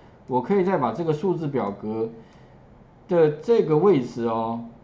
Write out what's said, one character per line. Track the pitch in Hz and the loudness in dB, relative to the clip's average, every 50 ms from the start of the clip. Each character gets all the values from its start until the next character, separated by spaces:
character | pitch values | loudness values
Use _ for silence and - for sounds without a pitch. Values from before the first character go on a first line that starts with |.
| - - - - - | -20 -20 -20 -20 -8
我 | - 131 123 | -4 -4 -2
可 | 120 - 196 | 0 0 0
以 | 202 180 | 0 2
再 | 185 190 165 | 2 0 0
把 | 131 117 - | 0 -2 -2
这 | - 170 | -2 -2
个 | 160 151 | -2 -2
数 | - - 190 175 | -2 -2 -2 -2
字 | 151 165 | -2 -4
表 | 147 135 123 104 101 | -4 -4 -4 -4 -4
格 | 101 - - 107 110 113 113 113 - - - - - - - - - - - - - - - - - - - | -6 -8 -8 -8 -6 -4 -6 -6 -8 -12 -20 -20 -20 -20 -20 -20 -20 -20 -20 -20 -20 -20 -20 -20 -20 -20 -8
的 | - 185 170 160 151 | 0 2 4 4 4
这 | 147 - - - 233 226 190 | 2 0 0 2 2 4 4
个 | 151 156 | 4 2
位 | 151 170 208 185 139 | 4 6 6 4 4
置 | 120 117 - 123 117 | 2 -2 -4 -4 -4
哦， | 117 113 113 113 113 117 120 117 - - - | -2 -2 -2 -4 -4 -6 -8 -10 -12 -18 -20